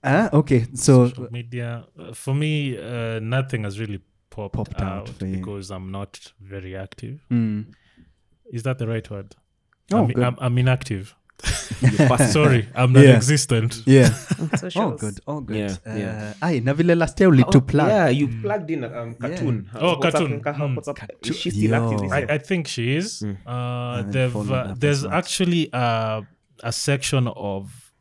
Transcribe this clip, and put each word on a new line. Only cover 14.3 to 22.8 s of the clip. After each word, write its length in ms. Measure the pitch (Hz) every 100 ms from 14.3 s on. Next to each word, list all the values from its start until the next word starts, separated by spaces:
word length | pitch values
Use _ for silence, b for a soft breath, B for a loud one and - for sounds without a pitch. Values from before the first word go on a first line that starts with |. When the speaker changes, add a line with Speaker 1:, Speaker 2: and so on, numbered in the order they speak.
| -
Speaker 4:
On 80 | 160 156
socials. 180 | 185 175
Speaker 1:
Oh, 200 | 208 -
good. 220 | 107 98 -
Oh, 140 | 147
good. 160 | 117 107
Speaker 3:
Yeah, 200 | 101 92 -
Speaker 1:
Uh, 40 | 107
Speaker 3:
yeah. 380 | 101 107 107 104
Speaker 1:
aye, 180 | 160 151
na 120 | 120
vile 200 | 143 170
last 240 | 170 160 -
year 100 | 190
ulituplug. 540 | 139 127 139 131 143
Speaker 3:
Oh, 40 | 151
yeah, 200 | 214 160
you 200 | 131 143
Speaker 2:
Mm. 120 | 113
Speaker 3:
plugged 280 | 107 208 156
in 140 | 160
a, 40 | 117 117
um, 60 | 117
Speaker 1:
Yeah. 60 | 113 127
Speaker 3:
cartoon. 420 | 175 139 113 95
Speaker 2:
Oh, 60 | 117
Speaker 3:
What's 260 | 170 156 170
up, 60 |
Speaker 2:
cartoon. 280 | 156 151 143
Speaker 3:
Nkaha? 160 | 147 147 147
Speaker 2:
Mm. 60 | 131
Speaker 3:
What's 120 | 143
up? 80 | 139
Speaker 1:
Cartoon. 340 | - - 117
Speaker 3:
Is 40 | 156
she 120 | -
still 240 | 104 107
active 180 | 113 117
Speaker 1:
Yo. 60 | 107
Speaker 3:
this 100 | 98
Speaker 2:
I, 60 | 139
Speaker 3:
year? 120 | 123
Speaker 2:
I 80 | 151
think 280 | - 185 147
she 280 | -